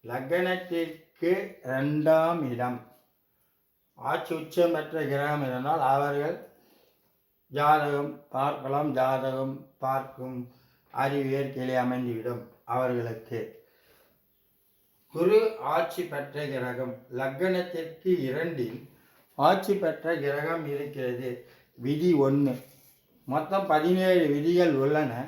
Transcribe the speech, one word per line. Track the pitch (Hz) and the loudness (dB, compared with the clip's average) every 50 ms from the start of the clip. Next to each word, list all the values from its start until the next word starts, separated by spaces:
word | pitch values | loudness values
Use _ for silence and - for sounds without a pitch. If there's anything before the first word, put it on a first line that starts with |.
| - | -10
லக்னத்திற்கு | 113 123 135 135 135 170 185 180 180 185 185 - - 175 170 165 160 - - - _ _ _ 165 175 185 190 196 - - - - | -6 -8 -6 -2 0 0 0 2 0 -2 -4 -4 -4 -2 -2 -2 -4 -8 -16 -20 _ _ _ 0 0 0 0 -2 -8 -12 -12 -8
ரெண்டாம் | 127 131 131 139 147 151 151 151 160 160 160 160 165 170 170 147 | -4 -2 0 0 0 0 2 4 4 4 6 4 2 0 0 -2
இடம் | 127 120 120 123 123 123 120 - - _ _ _ _ _ _ _ _ _ _ _ _ _ _ _ _ _ _ _ _ _ - | -4 -2 -2 -2 -2 -4 -6 -10 -16 _ _ _ _ _ _ _ _ _ _ _ _ _ _ _ _ _ _ _ _ _ -8
ஆட்சி | 120 135 156 170 - - 170 | -4 -4 -2 -2 -2 -4 -6
உச்சம் | 156 151 156 - 180 175 170 165 | -6 -6 -4 2 2 2 4 2
பெற்ற | 151 151 - 160 160 147 | -2 -4 -4 -6 -4 -2
கிரகம் | 135 139 139 143 147 147 147 139 | -2 -2 -2 0 0 0 -2 -2
இருந்தால் | 127 127 127 127 143 160 160 135 | -2 -4 -4 -2 -2 0 2 2
அவர்கள் | 131 135 139 143 143 143 143 143 165 - - - - _ _ _ _ _ _ _ _ _ _ _ _ _ _ _ _ _ _ _ _ | 2 2 2 2 0 0 -2 -2 -2 -4 -6 -12 -20 _ _ _ _ _ _ _ _ _ _ _ _ _ _ _ _ _ _ _ _
ஜாதகம் | 127 143 147 151 156 151 147 147 143 143 143 156 - - - _ | -2 2 4 6 6 4 4 0 0 -2 -2 -4 -8 -12 -16 _
பார்க்கலாம், | - 131 139 147 - - - 131 135 147 151 151 131 | -4 -2 0 0 -2 -4 -4 -2 -2 0 0 0 0
ஜாதகம் | 127 127 131 135 131 131 131 131 131 135 135 135 135 - - _ | 2 2 2 2 0 -2 -2 -2 -2 -4 -4 -6 -10 -14 -20 _
பார்க்கும் | _ - 131 135 135 135 - - - 127 131 127 123 123 123 _ _ _ _ _ _ _ _ - | _ -4 -2 -2 -2 -4 -8 -12 -12 -12 -10 -8 -10 -10 -12 _ _ _ _ _ _ _ _ -4
அறிவு | - 135 139 143 139 135 135 | -2 0 0 0 0 0 0
இயற்கையிலே | 135 139 135 135 139 131 127 127 127 | 0 0 -2 -4 -4 -4 -4 0 0
அமைந்துவிடும் | 127 123 123 127 127 123 120 113 110 113 123 123 120 - - - _ _ | 0 2 0 0 -2 -2 -4 -4 -4 -4 -6 -6 -6 -10 -16 -20 _ _
அவர்களுக்கு. | - 120 127 131 127 123 120 117 117 113 110 - - 120 110 104 - - - _ _ _ _ _ _ _ _ _ _ _ _ _ _ _ _ _ _ _ _ _ _ _ _ _ _ _ _ _ _ - | -4 -2 0 0 0 0 -2 -2 -4 -6 -10 -10 -8 -8 -8 -8 -8 -12 -20 _ _ _ _ _ _ _ _ _ _ _ _ _ _ _ _ _ _ _ _ _ _ _ _ _ _ _ _ _ _ -2
குரு | 160 175 190 214 220 226 220 - - - | 2 4 6 8 6 6 4 0 -2 -4
ஆட்சி | 139 156 - - - - 190 175 | -2 0 0 0 -2 -4 -6 -6
பெற்ற | 147 147 143 139 139 - 147 151 | -4 -6 -8 -8 -6 -8 -8 -6
கிரகம், | 143 139 127 123 123 120 123 131 123 117 - - _ 127 | -6 -4 -4 -4 -6 -6 -6 -6 -8 -8 -12 -16 _ -6
லக்னத்திற்கு | 127 131 135 139 165 185 190 185 180 175 - - 165 165 160 - - - 185 180 170 | -4 -4 -4 -2 -2 -2 0 0 -2 -4 -4 -8 -8 -8 -10 -14 -6 0 0 2 2
இரண்டில் | 135 127 127 151 170 170 151 135 120 113 120 - - - - _ _ _ _ _ _ _ _ | 0 -4 -4 -4 -4 -4 -4 -4 -6 -6 -6 -12 -16 -18 -20 _ _ _ _ _ _ _ _
ஆட்சி | - 143 160 185 185 185 - 202 | 2 4 4 4 4 2 0 0
பெற்ற | 196 175 160 151 - - 160 170 | 0 0 -2 -2 -2 -2 -2 -2
கிரகம் | 147 139 143 139 143 147 160 165 165 151 | 0 -2 -2 -2 -2 -2 -2 -4 -4 -4
இருக்கிறது. | 143 143 143 143 147 147 139 127 123 123 120 131 127 120 - - - - _ _ _ _ | -6 -6 -6 -6 -8 -8 -6 -4 -4 -4 -4 -6 -8 -8 -8 -12 -20 -20 _ _ _ _
விதி | - 117 135 151 151 170 180 165 143 | -6 -2 -2 0 2 4 4 6 6
ஒண்ணு, | 139 135 139 143 143 135 123 123 - - - _ _ _ _ _ _ _ _ _ _ | 6 4 4 4 2 0 -2 -4 -10 -18 -20 _ _ _ _ _ _ _ _ _ _
மொத்தம் | - 135 156 156 - 190 196 196 | -4 -2 -2 -2 0 -2 -2 2
பதினேழு | - 151 156 156 175 185 185 185 185 185 180 160 | 4 2 4 4 4 4 4 6 6 6 6 6
விதிகள் | 147 143 143 147 165 175 180 175 165 147 | 4 2 2 2 4 4 6 6 4 4
உள்ளன. | 135 135 143 151 156 151 131 117 120 135 | 4 2 4 4 2 2 0 -2 -6 -8